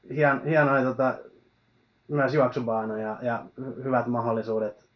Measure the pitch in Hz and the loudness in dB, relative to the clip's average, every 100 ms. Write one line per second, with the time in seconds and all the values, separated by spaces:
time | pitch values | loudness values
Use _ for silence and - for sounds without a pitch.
0 | - 135 147 135 147 156 143 135 127 127 | -8 2 2 2 2 4 4 4 2 2
1 | 131 - - - _ _ _ _ _ _ | 0 0 -12 -20 _ _ _ _ _ _
2 | - 147 131 147 123 139 117 110 110 107 | -6 0 2 4 2 0 -2 -2 -2 -4
3 | 107 107 123 117 - - 131 - 131 127 | -6 -4 -4 -4 -8 -14 -12 -8 -2 0
4 | 117 120 117 113 110 110 107 - _ | 0 -2 0 -2 -2 -2 -2 -6 _